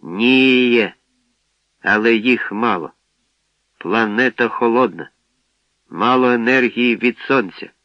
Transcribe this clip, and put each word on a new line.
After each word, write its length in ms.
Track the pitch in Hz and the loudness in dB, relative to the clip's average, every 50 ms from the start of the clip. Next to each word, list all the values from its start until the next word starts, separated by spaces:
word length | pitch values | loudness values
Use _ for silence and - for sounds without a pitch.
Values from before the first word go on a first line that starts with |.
Ні, 920 | - 85 85 95 110 120 131 131 131 131 127 127 127 123 120 120 110 92 - _ _ _ _ _ _ _ _ _ _ _ _ _ _ _ _ _ | -14 -12 -6 -2 0 2 4 4 4 4 4 4 2 2 2 2 2 0 -4 _ _ _ _ _ _ _ _ _ _ _ _ _ _ _ _ _
але 320 | _ 95 101 107 107 117 117 | _ -2 0 2 2 2 2
їх 380 | 113 107 127 123 113 - - | 2 2 0 -2 -2 -2 -6
мало. 400 | 104 101 110 - 104 90 78 67 _ _ _ _ _ _ _ _ _ _ _ _ _ _ _ _ _ | -6 -4 -2 -2 -2 -2 -6 -10 _ _ _ _ _ _ _ _ _ _ _ _ _ _ _ _ _
Планета 680 | _ - 82 92 113 113 110 104 107 127 127 117 - 123 | _ -8 -4 -2 0 0 -2 0 0 0 0 0 -2 -4
холодна, 640 | 113 - - 123 117 117 123 127 120 160 - 78 - _ _ _ _ _ _ _ _ _ _ _ _ _ _ _ _ | -4 -2 -2 -2 0 2 2 0 0 -2 -6 -16 -18 _ _ _ _ _ _ _ _ _ _ _ _ _ _ _ _
мало 420 | - 82 98 117 127 127 127 123 | -8 -4 -2 0 2 2 2 2
енергії 640 | 123 120 117 117 131 131 123 120 - - 120 123 117 | 2 2 2 2 2 2 2 0 0 0 0 0 0
від 220 | 101 117 123 113 | 0 -2 -4 -4
сонця. 520 | _ - - 135 135 117 92 - - - - _ _ _ | _ -4 -2 -2 -2 -2 -2 -6 -16 -20 -20 _ _ _